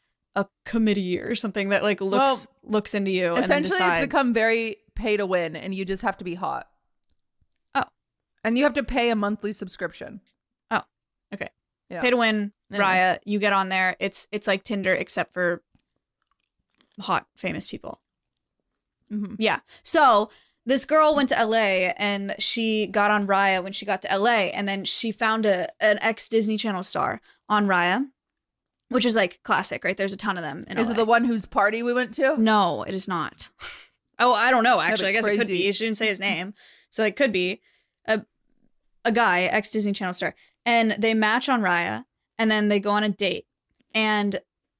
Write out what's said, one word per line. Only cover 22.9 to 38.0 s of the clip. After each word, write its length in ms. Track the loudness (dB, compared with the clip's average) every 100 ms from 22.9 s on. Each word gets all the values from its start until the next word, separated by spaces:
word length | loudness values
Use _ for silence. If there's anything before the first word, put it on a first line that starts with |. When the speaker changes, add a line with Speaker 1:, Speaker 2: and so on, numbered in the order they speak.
| 2 2
Speaker 1:
on 160 | 2 2
Raya 360 | 2 2 2
when 100 | -2
she 140 | -6 -4
got 160 | -4
to 100 | -2
L 160 | 0 2
A, 240 | 2 0
and 160 | -2 -4
then 160 | -4
she 260 | -2 -2 -4
found 340 | -2 0 2 2
a, 200 | 2 0 0
an 160 | 2 2
ex-Disney 560 | 0 -4 -2 0 0 -2
Channel 240 | -2 -4
star 380 | -2 -2 -2 -4 _ _ -2
on 180 | 0 2
Raya, 400 | 2 2 2 -2 _ _ _ _ _ _ _ -2
which 140 | 0 2
is, 100 | 2
like, 240 | 0 -2
classic, 380 | -2 0 0 -2
right? 140 | -4 -2
There's 160 | -4
a 40 | -4
ton 180 | -6 -6
of 60 |
them 200 | -6 -10 -8
in 80 | -2
Speaker 2:
Is 100 | 0
it 20 |
Speaker 1:
L 20 |
A. 40 | 0
Speaker 2:
the 60 | 4
one 180 | 4
whose 220 | 2 -2 -2
party 360 | 0 0 0
we 100 | -2
went 180 | -2 -2
to? 220 | 0 0 4
Speaker 1:
No, 440 | 4 4 2 0
it 100 | -6
is 140 | -6 -4
not. 400 | -4 -6 -8 -14 -14
<laughs> 0 | -18 -18 -20 _ _ 0
Oh, 120 | 4
I 180 | 4 4
don't 140 | 4
know, 140 | 4 4
Speaker 2:
That'd 100 | 2
be 40 |
Speaker 1:
actually. 160 | 0 0
I 40 |
guess 140 | 0 0
it 40 |
could 80 | 0 0
Speaker 2:
crazy. 120 | 0 0
Speaker 1:
be. 40 |
She 120 | -2
didn't 120 | -4 -2
say 120 | -2
his 100 | -2
name. 340 | -2 -4 -6 -12 -20 -20 _
So 140 | -2
it 100 | 0
could 160 | 2 0
be 300 | 2 -2 -4 _ _ _ _